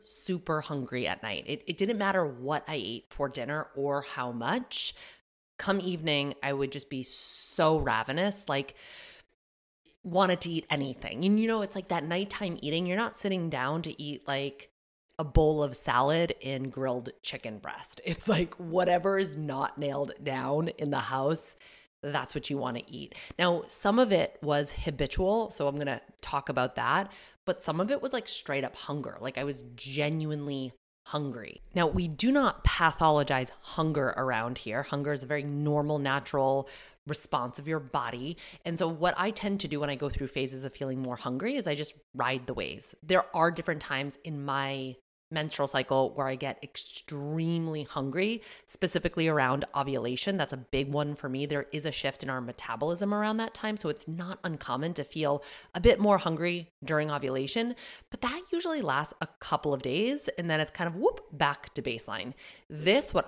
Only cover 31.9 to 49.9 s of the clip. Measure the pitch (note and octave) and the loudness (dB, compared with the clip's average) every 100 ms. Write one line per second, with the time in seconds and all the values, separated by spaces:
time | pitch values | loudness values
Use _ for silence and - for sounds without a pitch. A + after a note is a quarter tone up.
31.9 | F#3 F3 D3 A3+ C#4 A#3+ - - - E3 | 2 0 2 4 6 4 4 2 6 4
32.9 | - D#3+ D3+ C#3+ C3 B2+ - - - D#3 | 6 6 6 6 2 0 -8 -6 0 2
33.9 | D3+ C3 - C3 A2+ A#2 B2 A2 A2+ C#3 | 4 2 2 0 0 0 -4 -4 -2 -2
34.9 | C#3+ C#3+ C#3+ B2+ D3 C#3+ C#3+ D3 D3 D3 | -2 0 -2 -2 -2 -2 0 2 4 2
35.9 | D3+ C#3 C#3 - C#3 C3+ C3+ C3+ - - | 2 2 0 0 2 4 4 0 -10 -20
36.9 | - - D3+ - C#3+ B2 - C#3+ D#3+ C3 | -14 -6 -4 -2 -2 -2 -6 -4 -4 -2
37.9 | - A#2+ A#2+ C#3 F3 - - - E3 E3+ | -2 -2 -4 -6 -8 -14 -10 -4 0 0
38.9 | D#3+ F3 F3 G3 G#3+ G#3 G3 D#3 D3 C#3+ | 2 2 4 0 0 0 0 -2 -2 -2
39.9 | C3+ C#3+ - C3+ C3+ C3 C3 C3+ - C3+ | -2 -2 -2 -2 -2 -4 -4 -8 -6 -4
40.9 | C3 C3 A#2+ C#3 B2+ D3 C#4 F3 D3 D3+ | -2 -4 -4 -4 -2 -2 -2 -2 -2 -4
41.9 | - _ C3 B2+ C3 B2 B2+ D2 G2 - | -10 _ -2 0 0 -4 -6 -6 -8 -14
42.9 | - D#3 F#3 - E3+ E3 E3+ E3+ D3+ - | -8 2 4 4 4 4 4 -2 -4 -2
43.9 | C3+ C#3+ - E3 D3 C#3 C3+ C3+ C3+ C3 | -2 -4 -6 -8 -6 -2 -2 -2 -4 -6
44.9 | B2+ _ _ - D#3+ D3+ - C#3 C3+ C3 | -10 _ _ -6 -4 -2 0 0 2 4
45.9 | C3+ C3 - C3+ C3 C3+ - - - - | 4 4 2 -2 -2 -4 -6 -10 -10 -10
46.9 | - - D3 C#3+ D#3 E3 E3+ E3 D#3 C#3 | -12 -10 -6 -2 0 2 0 0 -4 -4
47.9 | D3 C3+ D3+ G#3 A#3 - - - - F#3 | -4 -2 0 0 0 -6 -16 -10 -2 0
48.9 | F3 E3+ - D#3+ D3+ C3 C3+ - C#3 C#3 | 2 0 2 4 6 4 4 0 0 0